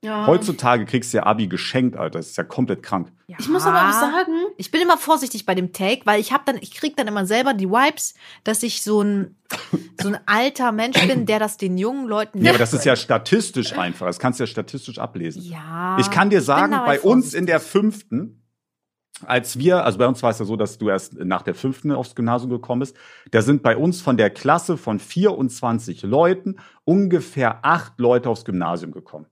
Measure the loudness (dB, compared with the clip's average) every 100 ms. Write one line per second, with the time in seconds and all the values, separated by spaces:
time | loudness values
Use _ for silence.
0 | -6 -2 4 4 2 -2 2 2 0 -4
1 | -2 -2 0 0 -2 -4 -4 0 0 -2
2 | -6 -6 -10 -8 -8 -2 -2 -2 -4 -4
3 | -4 _ _ -12 -2 0 2 4 4 4
4 | 2 0 0 -2 -4 -6 -4 0 4 2
5 | 4 0 0 -6 -2 -2 -2 -2 -2 0
6 | 2 2 2 -2 0 -4 -6 -6 -6 -2
7 | -4 -2 0 2 2 0 0 2 2 0
8 | -10 -12 -20 -10 -4 -2 -4 -6 0 0
9 | 2 0 -4 _ _ -14 -6 -6 -6 -8
10 | -6 -4 -2 0 0 0 -2 -2 -2 0
11 | 2 0 0 0 -2 -4 -4 -2 -2 -4
12 | -4 -4 -4 0 2 4 2 2 2 2
13 | 2 -2 2 0 0 -4 -4 -4 -4 -4
14 | -6 -2 -2 -2 -6 -6 -10 -10 -14 -12
15 | -10 -8 -10 -10 -14 -16 -12 -8 -4 0
16 | 0 2 4 4 4 2 4 2 2 2
17 | 6 4 4 -2 2 0 2 0 0 -2
18 | -6 -6 -6 -14 _ _ _ _ _ _
19 | _ -20 -2 -2 -2 0 2 4 2 2
20 | 0 2 0 -2 -4 -2 -4 -2 -2 -2
21 | -4 -10 -4 -4 -4 -4 -4 -4 -4 -4
22 | -4 -4 0 0 -2 -8 -4 -4 -4 -8
23 | -20 -20 0 2 4 4 4 4 2 0
24 | 0 4 4 2 2 2 2 -4 -2 -6
25 | -4 0 0 0 -4 -4 -2 -2 -4 -10
26 | -2 2 4 2 -4 -10 -16 _ 0 2
27 | 4 0 -2 0 0 0 0 0 -2 0
28 | 2 4 2 -4 -4 -4 -2 -4 -8 -16
29 | -16 -20 -20